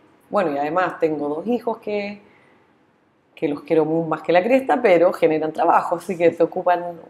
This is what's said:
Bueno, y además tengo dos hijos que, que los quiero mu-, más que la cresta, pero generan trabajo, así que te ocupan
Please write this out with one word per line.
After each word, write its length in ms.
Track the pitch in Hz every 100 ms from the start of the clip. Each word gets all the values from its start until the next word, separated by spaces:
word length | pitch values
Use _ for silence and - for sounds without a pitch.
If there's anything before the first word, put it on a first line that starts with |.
| _ _ -
Bueno, 240 | 202 170
y 60 | 139
además 400 | 147 175 175 -
tengo 300 | 160 151 147
dos 180 | 151 196
hijos 320 | 240 233 220
que, 420 | - 208 202 208 - _ _ _ _ _ _ _ _ _ _
que 140 | - 160
los 140 | 147
quiero 220 | - 160
mu-, 220 | 156 165 165
más 160 | 160
que 100 | -
la 100 | 170
cresta, 380 | 208 262 262 247
pero 320 | 233 170 175
generan 400 | 185 160 156 156
trabajo, 440 | 156 165 190 - 170
así 200 | - 170
que 140 | 170
te 120 | 170
ocupan 400 | 165 185 180 175 175 170